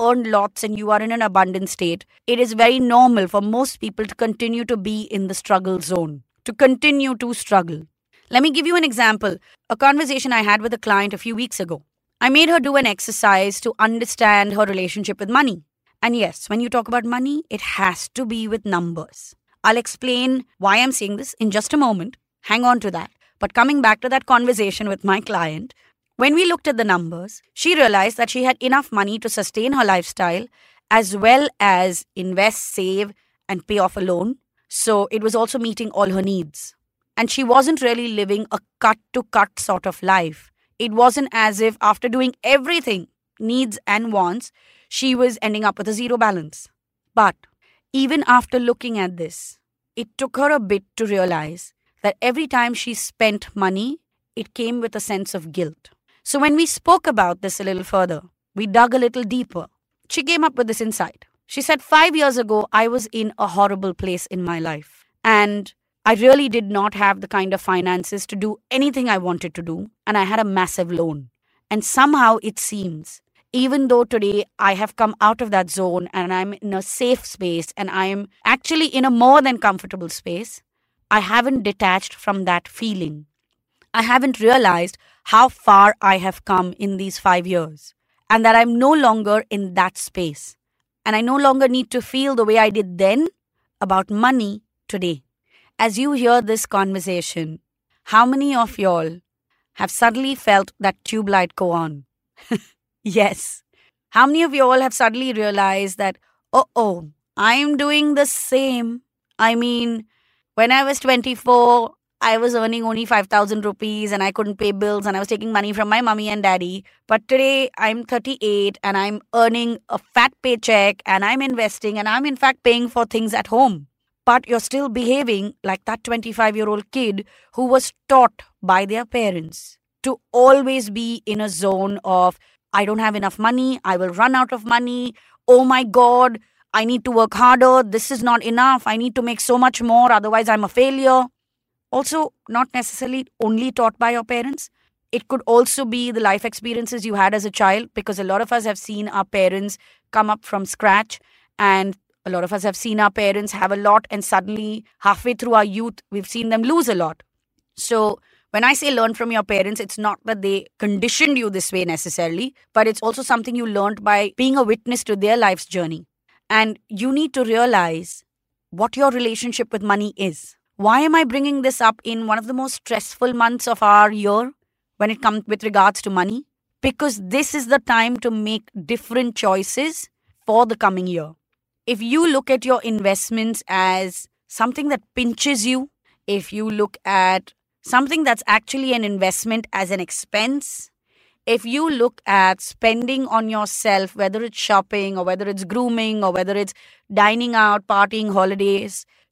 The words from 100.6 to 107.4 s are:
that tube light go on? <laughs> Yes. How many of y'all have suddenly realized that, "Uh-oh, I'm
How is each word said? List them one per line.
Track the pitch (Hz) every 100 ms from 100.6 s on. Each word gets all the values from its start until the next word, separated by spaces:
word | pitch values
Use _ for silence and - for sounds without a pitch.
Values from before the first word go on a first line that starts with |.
| 190 -
that | 196 -
tube | - 220 202
light | 196 180 -
go | 180
on? | 170 160 143 - _ _ _ -
<laughs> | 214 _ _ _ _
Yes. | 214 165 196 190 - - _ _ _ _ _
How | 220 269
many | 311
of | 330
y'all | 277 254 262
have | 262
suddenly | - 233 233 262
realized | 220 208 202 196 196 196 185
that, | 196 - _ _ -
"Uh-oh, | 262 - - 214 175 151 _ _
I'm | -